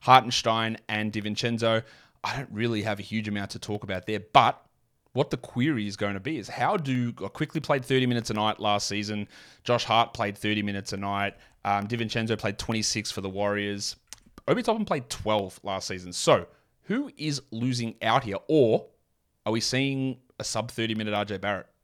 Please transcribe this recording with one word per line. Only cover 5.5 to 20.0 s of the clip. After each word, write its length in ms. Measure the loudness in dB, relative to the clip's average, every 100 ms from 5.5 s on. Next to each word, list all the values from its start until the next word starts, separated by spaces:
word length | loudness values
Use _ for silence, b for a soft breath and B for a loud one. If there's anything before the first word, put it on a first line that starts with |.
| -2 0 0 -4
is 80 | -4
gonna 240 | -4 -4
be 180 | -6 -6
is 100 | -8
how 300 | -2 0 0
do, 360 | 0 0 0
Quickley 480 | -4 -10 -6 -4 -4
played 220 | 0 -2
thirty 220 | 2 2 4
minutes 240 | 0 -2
a 40 |
night 260 | 0 0 0
last 280 | 0 0 0
season, 400 | -4 -4 -4 -6 B B B
Josh 220 | 0 0 4
Hart 280 | 4 4
played 240 | 0 -4 -2
thirty 240 | 0 0
minutes 320 | 0 -4 -6
a 40 | -6
night, 380 | -4 -2 -4 -6 b b 0
um, 220 | 0 0
DiVincenzo 500 | -2 -2 -2 -2 -2
played 200 | -2 -4
twenty-six 520 | -4 -2 0 -2 -4
for 120 | -6
the 80 | -6
Warriors. 680 | -2 0 0 -2 -4 -6 -10 _ -20 _ -12 0
Obi 140 | 2
Toppin 240 | 2 0 0
played 240 | -2 -4
twelve 500 | -8 0 0 0 -8
last 240 | -6 -6 -4
season. 260 | -8 -8
So, 320 | -2 4 4 4 b b b
who 280 | -4 -4 -4 -6
is 240 | -4 -4 -6
losing 440 | -4 -2 0 -4 -2
out 220 | 2 2
here, 140 | 2 -6 2
or 380 | 6 6 4 0 _ _ _ _ _ -2
are 60 |
we 100 | 0
seeing 560 | 0 0 0 0